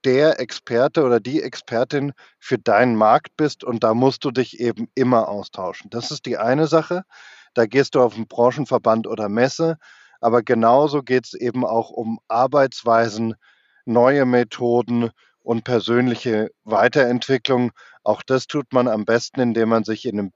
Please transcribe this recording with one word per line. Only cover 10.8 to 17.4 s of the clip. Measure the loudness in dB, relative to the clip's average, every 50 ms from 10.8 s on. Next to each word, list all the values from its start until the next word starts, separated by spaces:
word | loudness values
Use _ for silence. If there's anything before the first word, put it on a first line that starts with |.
| 4 2 -2 -4 -2
geht's | 0 -2 -2 -2 -4 -12
eben | -6 -6 -4 -4 -4 -4
auch | -2 -2 -2 -4 -4
um | -10 -8 -6 -6 -8 -10 _
Arbeitsweisen, | _ 0 0 0 2 2 2 2 2 -2 -6 0 2 2 4 2 0 -2 -4 -4 -4 -6 _ _ _ _ _ _ _ _ _ _
neue | 0 2 4 4 4 4 2 2
Methoden | 2 2 2 0 0 -6 -4 -2 0 0 0 0 0 -2 -2 -2 -2 _ _ _ _ _ _ _
und | -4 -4 -4 -2
persönliche | 0 -2 -2 0 0 0 2 2 0 -2 -4 -4 -2 -2 -2 -2 -4 _ _ _
Weiterentwicklung. | -2 0 2 2 2 4 2 2 2 0 -2 0 -2 -2 -2